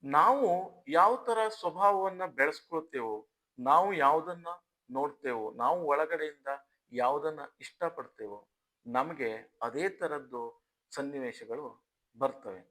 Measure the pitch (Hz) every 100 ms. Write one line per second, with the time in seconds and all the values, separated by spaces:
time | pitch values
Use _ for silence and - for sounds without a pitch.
0 | 139 147 185 277 240 180 185 - - 156
1 | 196 240 247 226 220 214 180 165 202 196
2 | 190 185 185 131 139 151 _ 165 160 135
3 | 117 107 - _ _ - 127 151 196 185
4 | 139 156 160 175 170 175 _ _ _ 127
5 | 143 139 135 120 107 - 123 175 160 143
6 | 156 165 156 147 139 139 _ _ _ 123
7 | 123 143 151 156 143 _ - _ 170 -
8 | 123 _ 107 104 - _ _ _ 123 123
9 | - - 117 110 110 _ 117 127 190 190
10 | 170 147 131 123 117 - _ _ _ -
11 | 139 143 123 117 107 135 143 - _ _
12 | _ 113 135 135 113 95 -